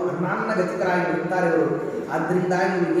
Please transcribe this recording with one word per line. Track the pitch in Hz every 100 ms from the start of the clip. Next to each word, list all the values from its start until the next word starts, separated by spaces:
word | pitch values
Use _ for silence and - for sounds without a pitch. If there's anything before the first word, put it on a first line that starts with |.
| 180
ಅನ್ನಾನ್ನ | 170 180 214 220
ಗತಿಕರಾಗಿ | 196 170 - 185 180 170
ಬಿಡ್ತಾರೆ | 165 170 180 170
ಇವರು. | 165 - - - - -
ಆದ್ರಿಂದಾಗಿ | 160 165 180 180 185 190 185
ಇವ್ರು | 170 160